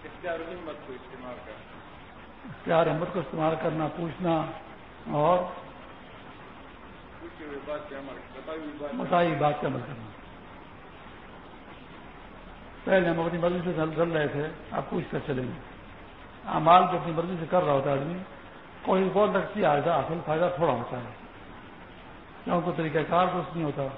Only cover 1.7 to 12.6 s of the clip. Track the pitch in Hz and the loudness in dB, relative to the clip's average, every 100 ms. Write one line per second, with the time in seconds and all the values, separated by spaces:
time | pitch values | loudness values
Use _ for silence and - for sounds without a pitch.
1.7 | - - - - - - - 233 - - | -16 -16 -16 -16 -18 -18 -16 -14 -8 4
2.7 | 165 165 151 180 185 151 160 156 160 170 | 6 6 4 0 -2 -2 2 2 2 0
3.7 | 156 151 - 170 139 180 160 151 135 - | 0 -2 -2 -6 0 2 2 0 -6 -14
4.7 | - - - - 147 156 180 180 - - | -16 -16 -12 -2 4 6 6 2 -6 -14
5.7 | - - - - - - - - - - | -16 -16 -16 -16 -16 -16 -16 -16 -16 -16
6.7 | - - - - - - - 151 139 135 | -16 -16 -16 -18 -14 -14 -12 -10 -8 -6
7.7 | 147 - 139 139 120 - 127 160 160 151 | -6 -6 -10 -10 -12 -12 -12 -8 -8 -8
8.7 | 143 147 - - 175 170 147 147 147 151 | -8 -6 -2 2 4 6 4 4 4 0
9.7 | 131 120 - - - - - - - - | -2 -6 -10 -12 -14 -16 -16 -16 -16 -16
10.7 | - - - - - - - - - - | -16 -18 -16 -16 -16 -16 -16 -16 -18 -16
11.7 | - - - - - - - - - | -18 -16 -16 -16 -16 -16 -16 -16 -16